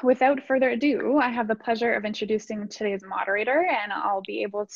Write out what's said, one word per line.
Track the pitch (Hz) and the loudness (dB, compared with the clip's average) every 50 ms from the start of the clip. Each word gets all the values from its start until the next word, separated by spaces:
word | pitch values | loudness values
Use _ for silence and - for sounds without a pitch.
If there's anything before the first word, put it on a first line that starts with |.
| - | 2
without | 254 254 254 254 269 285 269 - | 2 4 4 4 4 4 2 0
further | - 269 262 262 254 | 0 2 2 4 2
ado, | 240 233 277 294 254 - - 220 262 302 | 2 2 2 2 2 2 2 2 2 2
I | 254 247 | 2 2
have | 233 240 233 214 | 0 -2 -2 -2
the | 220 | -2
pleasure | 220 - - 233 220 233 233 226 | -2 -2 -2 -2 0 2 0 0
of | 226 208 | 0 -2
introducing | 214 220 - 214 208 220 214 214 - 220 214 208 202 | -4 -4 -4 -2 -2 -2 -2 -2 -4 -8 -8 -8 -10
today's | - - 214 208 196 196 | -8 -4 -4 -2 -2 -4
moderator, | 196 190 190 185 202 202 196 208 214 233 262 311 359 | -6 -6 -6 -4 -2 0 0 0 0 2 2 2 2
and | 359 294 226 208 208 196 | 2 0 0 -2 -4 -4
I'll | - - 202 202 196 190 208 | -4 -2 -2 -2 -2 -4 -6
be | 208 214 214 | -6 -4 -4
able | 202 196 208 208 - - | -4 -4 -6 -6 -6 -8